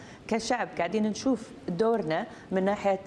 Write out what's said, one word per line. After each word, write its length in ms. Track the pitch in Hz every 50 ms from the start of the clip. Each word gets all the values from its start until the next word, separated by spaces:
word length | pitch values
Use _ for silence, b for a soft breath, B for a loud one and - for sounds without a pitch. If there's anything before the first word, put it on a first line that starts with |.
| B B B B B -
كشعب 400 | 220 233 226 - 254 233 190 170 - -
قاعدين 260 | 170 175 185 214 214
نشوف 480 | 214 202 - - 269 254 - - - - - - - 175 170
دورنا 460 | 220 226 233 220 180 156 156 175 226 - B B B B
من 120 | 185 190 190
ناحية، 340 | 196 208 208 - 202 190 190 196